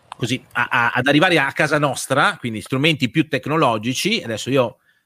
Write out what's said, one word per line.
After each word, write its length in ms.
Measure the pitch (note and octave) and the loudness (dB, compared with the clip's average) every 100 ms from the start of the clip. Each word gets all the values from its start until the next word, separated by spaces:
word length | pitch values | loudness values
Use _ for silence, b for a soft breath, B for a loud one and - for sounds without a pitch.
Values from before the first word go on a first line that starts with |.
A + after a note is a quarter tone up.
| - - | -20 -8
così, 260 | A#2+ B2+ - | -4 -4 -4
a, 160 | A#2+ A#2+ | -4 0
a, 200 | B2 A#2 | 2 2
ad 120 | - B2+ | 2 2
arrivare 320 | D3 F#3 E3 | 4 4 2
a 140 | C#3 | 0
casa 260 | - D#3 D3+ | 0 0 2
nostra, 580 | C#3+ B2+ - C3+ F3+ F3+ | 0 -2 -2 0 0 0
quindi 220 | B2 A2 | -6 -8
strumenti 500 | - C3 D#3 C#3+ B2+ | -4 0 2 0 -2
più 180 | D#3 D3+ | -2 -2
tecnologici. 960 | C3+ - D#3 C#3+ A2 A2+ C3 F3+ A3 | -2 -2 0 2 0 -2 -2 -2 -2
Adesso 280 | A#2 G#2+ - | -4 -6 -2
io 280 | C3+ A#2+ - _ _ | 0 0 -4 _ _